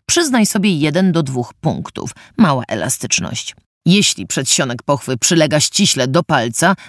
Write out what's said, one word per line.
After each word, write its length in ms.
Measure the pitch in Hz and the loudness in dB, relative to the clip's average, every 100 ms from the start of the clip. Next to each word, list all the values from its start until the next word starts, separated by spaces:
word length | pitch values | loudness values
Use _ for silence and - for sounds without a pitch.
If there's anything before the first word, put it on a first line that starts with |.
| - | -4
przyznaj 400 | 339 330 247 208 | 0 2 2 2
sobie 320 | 214 202 165 | 2 0 2
jeden 340 | 151 156 190 | 0 2 2
do 120 | 165 | 2
dwóch 300 | 139 131 120 | 0 -4 -6
punktów. 580 | - 156 69 - - - - - - | -6 -4 -4 -8 -10 -12 -12 -12 -2
Mała 260 | 196 131 117 | 0 0 -4
elastyczność. 880 | 107 80 - 208 - - - - - _ _ - | -6 -4 -4 -4 -4 -4 -8 -12 -16 _ _ 2
Jeśli 420 | 196 - - 95 | 4 2 -2 -6
przedsionek 560 | - 135 - 139 120 | -4 0 0 -2 -4
pochwy 340 | - 143 - 127 | -2 -2 -2 -2
przylega 420 | - 170 151 151 | 2 2 4 2
ściśle 480 | - - 202 135 127 | 0 0 0 0 0
do 160 | 143 | 0
palca, 520 | 170 151 120 - 170 190 | 2 0 0 0 0 0